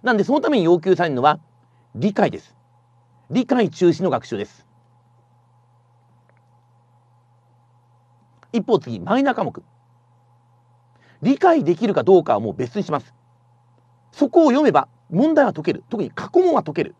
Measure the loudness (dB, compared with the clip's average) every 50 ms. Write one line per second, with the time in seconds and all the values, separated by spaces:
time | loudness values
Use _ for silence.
0 | -2 -2 0 0 0 0 0 0 0 0 0 2 4 2 2 2 2 0 0 0
1 | 0 -2 -2 0 2 2 0 0 _ _ _ _ _ _ _ _ _ _ _ -4
2 | -4 -2 0 0 -2 -2 -2 -8 -16 _ _ _ _ _ _ _ _ _ _ _
3 | _ _ _ _ _ _ -4 -4 -2 0 0 0 0 -2 -2 0 0 0 2 0
4 | -2 -4 -4 -4 -6 -8 -10 -10 -10 -12 _ _ _ _ _ _ _ _ _ _
5 | _ _ _ _ _ _ _ _ _ _ _ _ _ _ _ _ _ _ _ _
6 | _ _ _ _ _ _ _ _ _ _ _ _ _ _ _ _ _ _ _ _
7 | _ _ _ _ _ _ _ _ _ _ _ _ _ _ _ _ _ _ _ _
8 | _ _ _ _ _ _ _ _ -20 _ -6 -6 -2 0 0 0 0 -4 -12 -10
9 | -4 -2 -2 0 0 0 -2 -4 -6 -8 -8 -14 -20 _ _ _ _ _ _ _
10 | _ _ _ _ _ _ _ _ _ _ _ _ _ _ _ _ _ _ _ _
11 | _ _ _ _ -2 -2 0 2 2 2 2 2 2 0 -2 0 0 -2 0 0
12 | 4 4 4 4 4 2 -2 -2 -2 -6 -6 -6 -8 -8 -6 -8 -6 -6 -6 -8
13 | -8 -10 _ _ _ _ _ _ _ _ _ _ _ _ _ _ _ _ _ _
14 | _ _ _ -4 -4 2 4 4 4 4 4 2 2 2 2 2 -2 _ _ _
15 | _ _ -2 0 0 2 2 2 2 2 -2 -4 -4 -4 -6 -6 -8 _ -8 -8
16 | -8 -8 -8 -14 -14 0 2 2 2 4 2 0 -2 -4 -6 -6 -6 -6 -8 _